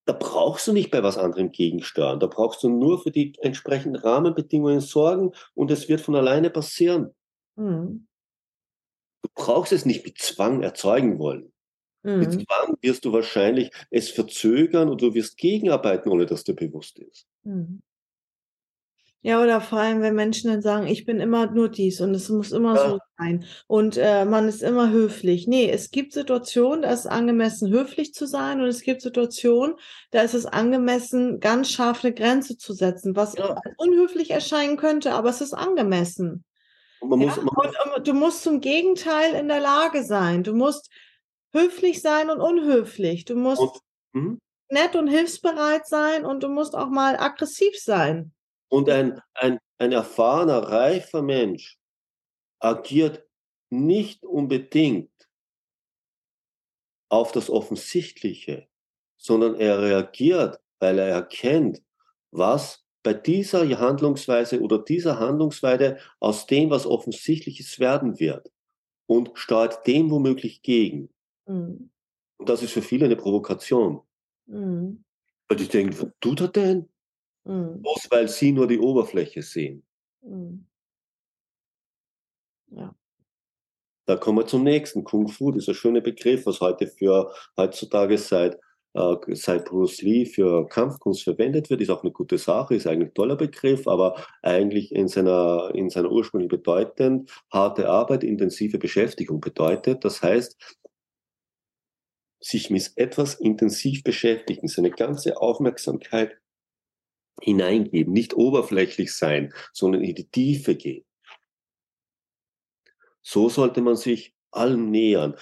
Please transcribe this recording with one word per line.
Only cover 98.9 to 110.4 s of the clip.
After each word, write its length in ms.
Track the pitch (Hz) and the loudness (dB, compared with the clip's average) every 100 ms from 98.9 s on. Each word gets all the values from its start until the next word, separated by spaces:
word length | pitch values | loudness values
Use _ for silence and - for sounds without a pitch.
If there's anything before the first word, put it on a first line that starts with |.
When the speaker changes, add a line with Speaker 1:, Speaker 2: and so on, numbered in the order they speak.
| 98 117 - - 78 | 0 -2 -2 -6 -6
Speaker 1:
bedeutet. 640 | - - 80 92 127 131 | -6 -2 0 2 0 0
Das 160 | - - | -2 0
heißt, 360 | 85 120 123 _ - - _ _ _ _ _ _ _ _ _ _ _ _ _ _ _ _ | 2 2 0 _ -20 -20 _ _ _ _ _ _ _ _ _ _ _ _ _ _ _ _
sich 300 | - 110 - | -6 -6 -2
mit 220 | 95 - - | -4 -4 -4
etwas 380 | 123 - 139 - | -2 -2 -4 0
intensiv 640 | 110 107 110 - 139 135 | -2 2 0 0 -4 -2
beschäftigen, 640 | 131 - 117 113 - - - | -4 0 0 0 -4 -8 -6
seine 220 | - 87 | 0 0
ganze 500 | - 117 143 - - | 0 -4 -2 -4 0
Aufmerksamkeit 960 | 117 127 131 - - - - 113 110 - _ _ _ _ _ _ _ _ _ - | 0 2 -2 -2 -6 -8 -4 -2 -2 -6 _ _ _ _ _ _ _ _ _ -8
hineingeben, 720 | - 95 90 110 104 82 80 | 0 2 4 2 0 0 2
nicht 220 | 101 110 | 0 0
oberflächlich 800 | - 123 135 - 95 92 - 87 | 2 4 4 0 0 0 -2 -6
sein, 380 | - 78 73 71 - - | -2 0 0 -4 -10 -16
sondern 300 | - 95 92 | -2 0 0
in 120 | 92 | -2
die 140 | 85 - | -6 -6
Tiefe 460 | 127 | -2